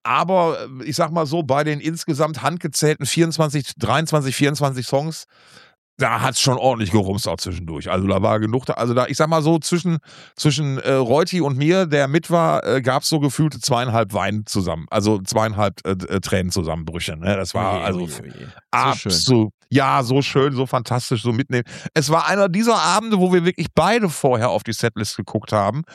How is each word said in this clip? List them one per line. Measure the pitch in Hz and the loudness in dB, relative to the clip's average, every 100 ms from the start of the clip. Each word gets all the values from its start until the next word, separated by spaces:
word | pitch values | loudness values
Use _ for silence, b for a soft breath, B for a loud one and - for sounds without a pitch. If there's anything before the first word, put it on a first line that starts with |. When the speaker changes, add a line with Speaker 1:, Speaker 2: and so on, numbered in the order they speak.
Speaker 1:
aber, | 117 139 170 190 165 139 117 127 | -2 0 2 2 2 -2 -8 -12
äh, | |
ich | 151 147 | -8 -2
sag | 160 | -2
mal | 170 147 | 0 -2
so, | 170 | -2
bei | 139 131 | 0 0
den | 151 147 | 0 -2
insgesamt | 147 170 - 139 151 156 | -4 -6 -4 0 0 0
handgezählten | 139 175 160 - 151 151 | -4 -2 -4 0 0 0
vierundzwanzig, | 139 165 165 160 151 147 - - | -2 2 2 2 0 0 -4 -6
dreiundzwanzig, | - 139 160 151 135 | 0 0 2 0 0
vierundzwanzig | - 143 143 143 127 117 | 0 0 2 -2 -2 -2
Songs, | 139 156 156 - b b b b b _ - | -2 -2 -10 -16 b b b b b _ -4
da | 120 113 | -2 0
hat's | 131 120 | 0 0
schon | 135 123 | 0 2
ordentlich | 127 117 95 | 2 0 2
gerumst | 107 95 98 95 | 2 2 -2 -4
auch | 82 | -6
zwischendurch. | - 85 82 76 87 | -6 -8 -8 -10 -4
Also | 95 95 | -2 2
da | 98 | 2
war | 104 110 | 2 0
genug | 110 127 - | 0 -2 -4
da, | |
also | - 120 | -4 0
da, | 123 123 | 0 0
ich | 135 | 0
sag | 156 | 0
mal | 160 | 2
so, | 151 165 | 2 0
zwischen, | - 175 175 160 B B B | 0 -2 0 -2 B B B
zwischen, | - 151 135 143 135 | -2 0 2 -2 -2
äh, | 131 | 0
Reuti | 135 117 143 185 180 | 0 4 2 2 0
und | 143 131 | 0 2
mir, | 151 185 170 | 2 2 2
der | 143 135 | 2 2
mit | 160 - | 0 2
war, | 170 160 151 - | 4 4 2 2
äh, | 131 | 2
gab's | 123 139 - | 2 0 2
so | 160 | 2
gefühlte | 143 - 151 117 | 2 2 0 0
zweieinhalb | - 120 127 113 101 | 0 0 2 2 2
Weinen | 101 98 107 | 0 0 -2
zusammen, | 104 104 85 82 - | -2 -2 -2 -4 -2
also | 104 104 101 | 0 2 2
zweieinhalb, | 95 110 110 104 101 - 95 | 0 0 0 0 -2 -2 -4
äh, | |
äh, | 95 90 95 | -4 -2 -4
Tränenzusammenbrüche, | - 95 87 95 80 82 80 82 - 80 | 0 -2 0 -2 -2 -4 -6 -6 -8 -4
ne? | 90 98 | -2 -2
Das | 95 | -2
war | 90 95 92 | -2 -2 -2
Speaker 2:
Oje, | |
Speaker 1:
also | 101 90 | -2 -4
Speaker 2:
oje, | 85 71 | -6 -10
oje. | 67 | -16
So | - 65 - - 120 131 | -18 -20 -18 -4 0 0
schön. | 127 104 | -2 -4
Speaker 1:
absolut, | 85 104 120 107 _ - | -2 2 4 2 _ 0
ja, | 135 135 139 | 2 4 2
so | 120 135 | 2 0
schön, | 135 139 143 127 | 2 2 0 0
so | 131 | -2
fantastisch, | 131 113 123 - 117 | -2 -2 -4 -2 -2
so | 120 | 0
mitnehmen. | 113 131 123 - B B | -2 0 -2 -4 B B
Es | 160 135 | -2 2
war | 160 156 | 2 2
einer | 196 196 | 2 2
dieser | 185 233 | 2 2
Abende, | 208 165 196 226 202 | 2 2 0 2 2
wo | 185 | 4
wir | 180 | 4
wirklich | 170 - 160 | 2 -2 -2
beide | - 175 233 190 | 2 2 2 0
vorher | - 135 120 120 | 0 0 2 0
auf | 92 | -2
die | 117 | -4
Setlist | 113 117 110 107 - | -2 -2 -2 -6 -6
geguckt | - 110 - | -6 -6 -2
haben | 107 98 135 - | 0 0 -2 -8